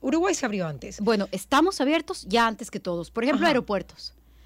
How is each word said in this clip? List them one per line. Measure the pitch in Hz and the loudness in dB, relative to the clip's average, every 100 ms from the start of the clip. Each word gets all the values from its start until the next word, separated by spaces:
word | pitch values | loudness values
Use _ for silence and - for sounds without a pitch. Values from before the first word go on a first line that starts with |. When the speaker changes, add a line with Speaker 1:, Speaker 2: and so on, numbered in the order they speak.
Speaker 1:
Uruguay | 254 320 381 | -2 2 2
se | 339 | 0
abrió | 240 208 165 | -2 -2 -4
antes. | 143 - - | -6 -12 -4
Speaker 2:
Bueno, | 208 214 190 | 2 2 0
estamos | 180 - 269 349 - | -6 2 4 4 2
abiertos | 277 330 330 370 - | 2 0 -2 -10 -2
ya | 226 226 | 2 2
antes | 214 226 | -2 -10
que | 196 | -8
todos. | - 170 165 | -6 -6 -6
Por | - | -2
ejemplo, | 240 - 339 | 0 2 2
Speaker 1:
Ajá. | |
Speaker 2:
aeropuertos. | 262 - 196 - - - _ _ - | 2 0 -4 -4 -14 -18 _ _ -20